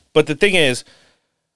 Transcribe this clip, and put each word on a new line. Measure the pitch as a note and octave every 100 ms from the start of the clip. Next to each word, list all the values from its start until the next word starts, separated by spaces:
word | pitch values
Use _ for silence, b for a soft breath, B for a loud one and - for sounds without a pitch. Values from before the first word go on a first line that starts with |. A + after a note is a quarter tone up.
| b
But | D#3 D3+
the | D3
thing | G3+ F#3
is, | C#3+ B2 - b b b b _ _